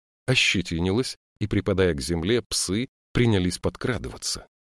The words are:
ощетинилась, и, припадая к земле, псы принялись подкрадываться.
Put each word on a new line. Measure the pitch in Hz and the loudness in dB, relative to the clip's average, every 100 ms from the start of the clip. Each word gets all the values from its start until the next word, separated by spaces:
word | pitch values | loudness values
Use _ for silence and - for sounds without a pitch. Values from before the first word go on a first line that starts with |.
| _ _ - | _ _ 0
ощетинилась, | 131 - 101 - 82 90 104 131 - _ _ | 2 2 0 -2 -2 0 0 -2 -6 _ _
и, | 107 | -2
припадая | 104 101 92 92 | 0 0 2 2
к | 73 | 2
земле, | - 85 85 120 | -2 -2 0 -2
псы | - - - 98 131 _ _ | -2 -4 -2 -2 -4 _ _
принялись | - 120 101 90 - | 2 4 4 2 0
подкрадываться. | 87 - - 104 123 - - - - _ _ | -4 -4 -4 -4 -6 -8 -8 -8 -12 _ _